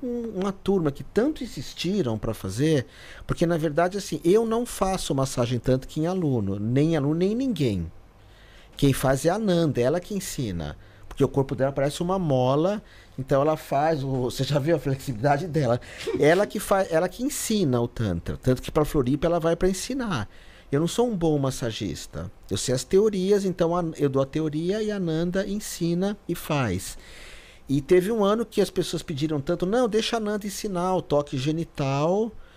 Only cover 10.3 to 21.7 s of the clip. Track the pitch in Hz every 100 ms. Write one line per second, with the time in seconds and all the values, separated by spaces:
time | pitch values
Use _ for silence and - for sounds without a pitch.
10.3 | - 117 85 73 - - - - - 135
11.3 | 139 135 113 135 139 139 - 175 190 165
12.3 | 127 127 139 175 208 - - - - 135
13.3 | 139 151 156 - 139 156 156 135 131 123
14.3 | - 135 147 143 170 139 131 - 110 139
15.3 | 143 180 151 127 120 - - - 415 147
16.3 | 180 208 214 - 196 190 160 180 - 254
17.3 | - - 208 160 123 120 - 107 85 -
18.3 | 76 - 127 - 160 147 151 123 147 170
19.3 | 170 160 170 185 190 - 262 233 143 101
20.3 | - - - - 139 170 - 240 202 165
21.3 | 151 135 131 120